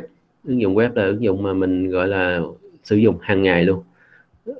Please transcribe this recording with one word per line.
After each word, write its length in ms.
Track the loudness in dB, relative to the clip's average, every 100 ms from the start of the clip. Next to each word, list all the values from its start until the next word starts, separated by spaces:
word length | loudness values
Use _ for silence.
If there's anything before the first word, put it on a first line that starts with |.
| -2 _ _ _
Ứng 180 | -6 -2
dụng 140 | 0 2
web 140 | 0 0
là 100 | -2
ứng 180 | 0
dụng 200 | -2 -2
mà 100 | -2
mình 360 | -2 0 0 -2
gọi 180 | -2 -2
là 340 | 0 0 -2 -4 -10 -20 -14
sử 120 | -2 2
dụng 220 | 4 2
hàng 220 | -2 0
ngày 200 | 2 4
luôn. 200 | 2 0 -6 _ _ _ _ _ -16